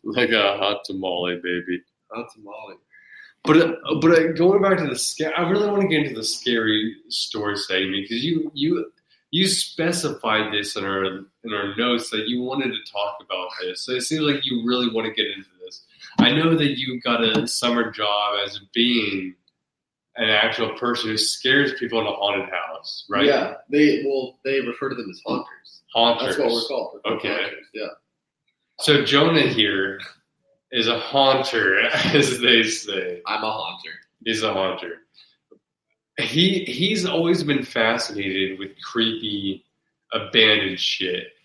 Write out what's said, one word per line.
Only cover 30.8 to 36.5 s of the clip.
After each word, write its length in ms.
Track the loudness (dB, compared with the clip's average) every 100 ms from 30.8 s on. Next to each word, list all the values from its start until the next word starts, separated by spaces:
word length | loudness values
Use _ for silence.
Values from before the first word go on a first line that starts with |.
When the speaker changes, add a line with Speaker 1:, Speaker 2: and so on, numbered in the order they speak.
| 0
Speaker 1:
a 100 | 0
haunter, 800 | 0 4 4 4 2 0 2 2
<laughs> 120 | 2 0 2
as 260 | 4 2 2
they 220 | 4 6
say. 580 | 4 -2 -4 -6 -6 -8 -6
Speaker 2:
I'm 180 | -4
a 80 | -4
haunter. 400 | -6 -8 -12 -18 -20 _ _ -4
Speaker 1:
He's 180 | -2
a 80 | 0
haunter. 460 | 0 -2 -4 -10 -12 _ _ -20 _ _ -20 _ _ _ _ _ -8
He, 440 | -2 2 2